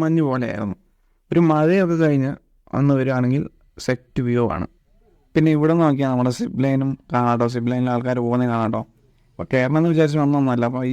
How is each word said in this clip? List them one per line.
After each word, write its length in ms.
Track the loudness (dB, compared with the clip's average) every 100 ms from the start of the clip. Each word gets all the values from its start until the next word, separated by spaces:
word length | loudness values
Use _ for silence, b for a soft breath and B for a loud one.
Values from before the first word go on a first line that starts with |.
മഞ്ഞ് 220 | 0 0 0
പോലെയായിരുന്നു. 460 | -2 -4 -6 -8 -10 _ _ _ _ -2
ഒരു 100 | 2 2
മഴയൊക്കെ 440 | 4 2 2 0 2
കഴിഞ്ഞ് 300 | 2 2 -2 -6 _ _ -8 0
അന്ന് 160 | 2 2
വരികയാണെങ്കിൽ 440 | 0 0 0 -2 -4 _ _ -10 -4
സെറ്റ് 360 | -4 _ -4 -2
വ്യൂ 160 | 0 -2 -4
ആണ്. 120 | -8 _ _ _ _ _ _
പിന്നെ 160 | 0 2 2
ഇവിടെ 160 | 2 2
നോക്കിയാൽ 320 | 2 2 0
നമ്മുടെ 180 | 0 0 -2
സിപ്പ് 200 | -6 -2
ലൈനും 280 | 0 0 -2 -6 -4
കാണാം 200 | -2 0 2
ട്ടോ, 80 | 0 -2
സിപ്പ് 160 | -2
ലൈനിൽ 180 | -2 0
ആൾക്കാർ 260 | -2 -2 -2 0
പോകുന്നത് 240 | 0 0
കാണാം 160 | 0 -2 -4
ട്ടോ. 60 | -8 _ _ _ _
അപ്പോൾ 160 | -12 -2
കയറണമെന്ന് 360 | 0 2 2 2
വിചാരിച്ച് 260 | 2 2 2
വന്നൊന്നുമല്ല, 420 | 0 2 0 0 -2
അപ്പോൾ 140 | -2 -4